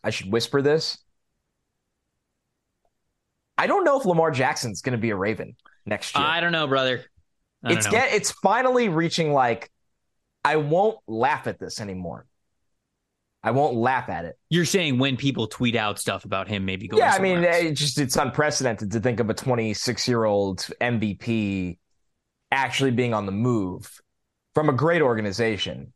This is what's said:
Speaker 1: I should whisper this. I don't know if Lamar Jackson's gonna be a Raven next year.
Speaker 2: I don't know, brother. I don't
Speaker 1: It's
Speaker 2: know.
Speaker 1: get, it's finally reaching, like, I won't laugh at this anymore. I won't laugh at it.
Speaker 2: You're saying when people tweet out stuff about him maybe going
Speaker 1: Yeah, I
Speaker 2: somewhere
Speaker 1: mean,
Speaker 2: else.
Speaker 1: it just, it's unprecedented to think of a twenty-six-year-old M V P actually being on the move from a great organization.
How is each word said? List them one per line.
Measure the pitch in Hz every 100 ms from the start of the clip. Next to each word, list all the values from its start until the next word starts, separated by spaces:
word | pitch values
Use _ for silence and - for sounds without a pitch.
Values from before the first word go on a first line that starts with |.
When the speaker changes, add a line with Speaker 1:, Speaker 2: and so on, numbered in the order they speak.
Speaker 1:
I | 107
should | 107 95
whisper | 113 117 139
this. | 139 156 - - _ _ _ _ _ _ _ _ _ _ _ _ _ _ _ _ _ _ _ _ _ _ _ _ _ -
I | 185
don't | 330
know | 339 269
if | 190
Lamar | 165 160
Jackson's | 131 131 151 120 95
gonna | - 123
be | 113
a | 101
Raven | 101 107 - - _ _ -
next | 104 - 143
year. | 147
Speaker 2:
I | 165
don't | 170
know, | 165 147
brother. | 135 131 123 - _ _ _ _ _
I | -
don't | 175
Speaker 1:
It's | -
Speaker 2:
know. |
Speaker 1:
get, | 226 262
it's | 208 -
finally | - 190 226 254 254 226
reaching, | 160 165 - 156
like, | 143 123 117 - _ _ _ _ _ _ _
I | 143 156
won't | 147 165 214 - -
laugh | 110 127 - 120
at | 95
this | 90 -
anymore. | 104 92 87 58 _ _ _ _ _ _ _ _ _ _ _ _
I | 113
won't | 123 151 120
laugh | 120 131 -
at | 85 85
it. | - _
Speaker 2:
You're | 165 165
saying | 190 160 123
when | 135 127
people | 139 113 110
tweet | - 120 113
out | 107 101
stuff | - 98 -
about | 95 95
him | 104 95
maybe | 95 110
going | -
Speaker 1:
Yeah, | 311
I |
Speaker 2:
somewhere | 196 190 180
Speaker 1:
mean, | 175
Speaker 2:
else. | 170
Speaker 1:
it | 165 143
just, | 147 147
it's | 131 -
unprecedented | 135 - 151 147 131 107 104
to | 110
think | 120 110
of | 110
a |
twenty-six-year-old | 104 131 120 113 101 - 117 - 120 110 101 98 92 - -
M | 120 117
V | 107
P | 92 - 113 104 98 90 87 _ _ _ _ _ _ _
actually | 131 127 131 135
being | 120 123
on | 110 98
the |
move | 98 123 117 92 90 - - _ _ _ _ _ -
from | 151
a |
great | 127 156 170
organization. | 135 113 104 95 113 101 - 64 69